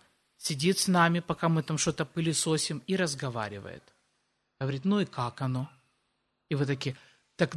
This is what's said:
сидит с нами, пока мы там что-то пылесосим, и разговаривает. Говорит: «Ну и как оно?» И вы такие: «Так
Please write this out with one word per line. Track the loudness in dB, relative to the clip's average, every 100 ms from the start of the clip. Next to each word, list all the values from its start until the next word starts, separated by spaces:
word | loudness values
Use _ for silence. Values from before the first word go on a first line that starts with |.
| _ _ _ _
сидит | -6 0 2 2
с | 4
нами, | 6 6 4
пока | -2 0 2
мы | 2
там | 2 0
что-то | 0 0 -4
пылесосим, | -2 0 0 0 0 -2 -6 -2
и | 0
разговаривает. | 0 -2 -6 -4 -6 -8 -12 -16 _ _ _ _ _ _ _ -6
Говорит: | -4 -2 2
«Ну | 2
и | 0
как | -2 -6 -2
оно?» | -4 -2 -6 _ _ _ _ _ _ _ -6
И | -2
вы | 0
такие: | 0 -4 -8 -16 _ _ -2
«Так | -2